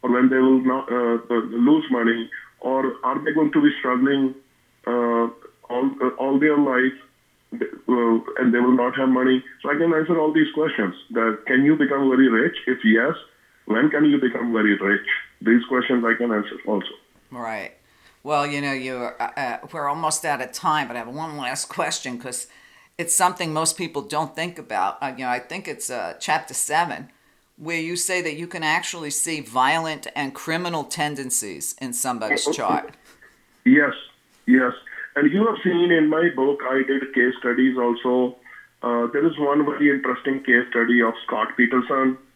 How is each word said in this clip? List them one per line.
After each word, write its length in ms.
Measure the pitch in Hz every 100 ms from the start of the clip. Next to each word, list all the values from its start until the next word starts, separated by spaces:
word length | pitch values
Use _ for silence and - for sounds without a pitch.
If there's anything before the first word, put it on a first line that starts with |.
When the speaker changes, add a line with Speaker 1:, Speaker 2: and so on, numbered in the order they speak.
Speaker 1:
or 80 | 123
when 180 | 123 127
they 100 | 131
will 220 | 131 131
not, 300 | 127 131 -
uh, 280 | 123 120 117 -
uh, 120 | 120 107 113 120
lose 160 | 156 151
money, 380 | 123 113 117 113 - - _
or 340 | 123 131 131 120
are 140 | 117 143
they 80 | 151
going 200 | 151 151
to 100 | 160
be 80 | 147 143
struggling, 560 | 131 127 135 139 135 135 _ _ _ _ -
uh, 420 | 120 120 117 117 - - _ _
all, 180 | 123 135 135
uh, 60 | 127 -
all 200 | 135 139
their 180 | 151 147
life, 380 | 143 127 131 131 - _ _ _ _
uh, 640 | 120 - - - 123 117 113 - -
and 140 | 127
they 60 | 117
will 120 | 123 127
not 120 | 123 123
have 120 | 131
money. 340 | 127 127 127 - -
So 80 | 143
I 40 | 147
can 160 | 165
answer 240 | 160 156 170
all 140 | 156
these 200 | 156 151
questions. 420 | - 160 - 98 - -
That, 260 | 113 113 107 -
"Can 180 | 131
you 120 | 143 156
become 320 | 139 139 135
very 180 | 127 131
rich? 280 | 113 156 - -
If 180 | 127
yes, 300 | 110 113 127 - - _ _ _ -
when 220 | 110 151
can 140 | 147
you 140 | 151 139
become 320 | 127 120 120
very 240 | 113 107 101
rich?" 300 | 98 101 - - - _
These 240 | 110 120 117
questions 380 | 127 123 123
I 100 | 117
can 180 | 117 120
answer 240 | 110 101 - -
also. 280 | 104 87 - _ _ _
Speaker 2:
Right. 420 | 127 113 110 98 _ _ _ _ _
Well, 240 | 139 147 147
you 140 | 143
know, 120 | 143
you, 220 | 135 127 127
uh, 340 | 120 - 117 -
uh, 220 | 131 113 -
we're 160 | 165 143
almost 360 | 147 160 160
out 160 | 165 139
of 100 | 127
time, 360 | - 180 151 127
but 80 | 120
I 40 |
have 80 | 117
one 280 | 139 160 147
last 300 | 127 120 -
question 500 | - 156 160 135 123
'cause 280 | 123 123 - - _ _ _ -
it's 160 | 170
something 380 | - 180 180 170
most 240 | 156 160 -
people 240 | 170 143
don't 320 | 139 151 156
think 240 | 156 175 175
about. 400 | - 104 92 -
Uh, 120 | 139 127
you 80 |
know, 60 | 127
I 80 | 123
think 300 | - 185 196
it's, 200 | 143 -
uh, 240 | 123 87 -
chapter 340 | - 160 165
seven. 560 | 135 - 151 175 - - _ _ _ _ _
Where 240 | 151 165
you 160 | 165 175
say 240 | - 180
that 120 | 165 151
you 100 | 170
can 160 | 175
actually 480 | 156 165 170 175 151
see 300 | - 170 156
violent 680 | 117 123 131 160 160 156 -
and 200 | - 139
criminal 500 | - - 165 180 170
tendencies 880 | 139 - 147 139 131 - 104 80 - -
in 120 | 131
somebody's 540 | 120 135 120 110 - 143
Speaker 1:
Oh, 40 |
oh, 40 |
Speaker 2:
chart. 400 | 160 107 87 - - _ _ - _ _ _
Speaker 1:
yes, 300 | - 139 143 - - _ _ _ -
yes. 260 | 127 123 - - - - 143
And 160 | 147
you 140 | 175 226
have 100 | 202
seen 260 | 185 175 175
in 180 | 165 151
my 180 | 156 175 127
book, 240 | 135 143 127
I 140 | 135 135
did 280 | 139 135
case 200 | - 123 123
studies 380 | 127 120 131 127
also. 580 | 120 117 127 127 123 123 - - - _
Uh, 240 | 120 120 117
there 140 | 143 160
is 120 | 156
one 260 | 143 147
very 240 | 147 143 147
interesting 520 | 139 135 123 - 135
case 220 | 135 120 120
study 300 | 120 117 120
of 120 | 117 113 -
Scott 220 | 117 113 -
Peterson 600 | 117 127 123 135 131 131 _